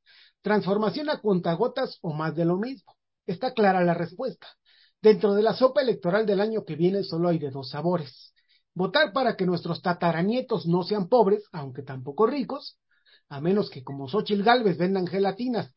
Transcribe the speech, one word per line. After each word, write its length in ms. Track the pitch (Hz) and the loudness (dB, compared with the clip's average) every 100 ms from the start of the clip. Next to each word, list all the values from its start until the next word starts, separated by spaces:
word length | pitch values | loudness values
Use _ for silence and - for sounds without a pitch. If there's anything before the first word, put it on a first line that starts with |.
| _ - - _ | _ -20 -20 _
¿Transformación 680 | 196 208 175 202 214 302 302 | -2 0 2 0 0 -2 -4
a 100 | 294 | -2
cuentagotas 800 | 214 185 175 165 247 262 254 - | 0 0 0 0 -2 -2 -6 -6
o 120 | 180 | -8
más 220 | 151 156 | -4 -4
de 100 | 151 | 0
lo 120 | 170 185 | 0 0
mismo? 400 | 233 269 _ _ _ _ - | -2 -8 _ _ _ _ -10
Está 260 | 175 254 | -6 -4
clara 320 | 240 202 185 | 2 4 4
la 100 | 175 | 2
respuesta. 520 | 165 170 - 254 - - - _ _ _ _ | 0 -4 -6 -8 -8 -16 -20 _ _ _ _
Dentro 340 | 214 202 208 | 6 6 4
de 80 | 202 | 4
la 120 | 220 | 2
sopa 280 | 180 262 269 | 4 2 4
electoral 440 | 262 196 175 202 214 | 0 0 0 0 2
del 140 | 196 | 2
año 240 | 214 220 | 0 -2
que 120 | 202 151 | -6 0
viene 260 | 175 196 | 0 0
solo 260 | 185 165 175 | -2 -2 0
hay 100 | 165 | 0
de 120 | 147 | -2
dos 200 | 131 127 | -8 -10
sabores. 600 | 147 165 175 135 - - _ _ _ _ | -6 -2 -2 -4 -14 -20 _ _ _ _
Votar 380 | 170 185 294 311 | -4 0 2 0
para 240 | 269 240 - | 0 0 0
que 100 | 180 | -2
nuestros 360 | 170 170 165 | -2 -4 -4
tataranietos 840 | 185 170 175 160 190 247 254 202 170 | -4 0 0 0 0 -2 -2 -4 0
no 160 | 175 | 0
sean 260 | 175 208 180 | 0 -2 2
pobres, 360 | 247 190 208 - | 4 6 2 -2
aunque 300 | 165 135 131 | -12 -10 -10
tampoco 440 | 131 131 127 143 220 | -12 -12 -8 2 2
ricos, 520 | 285 185 285 - - _ _ _ _ _ | 2 -4 -8 -12 -20 _ _ _ _ _
a 120 | 143 | -4
menos 300 | 160 208 - | 0 0 0
que 140 | 139 | -6
como 240 | 127 139 135 | -12 -12 -6
Xóchitl 340 | 202 208 202 | -4 -2 0
Gálvez 340 | 202 254 214 165 | 2 2 2 0
vendan 300 | 180 190 175 | 0 0 -2
gelatinas 680 | 185 196 190 254 220 - | 0 -2 -2 -4 -4 -6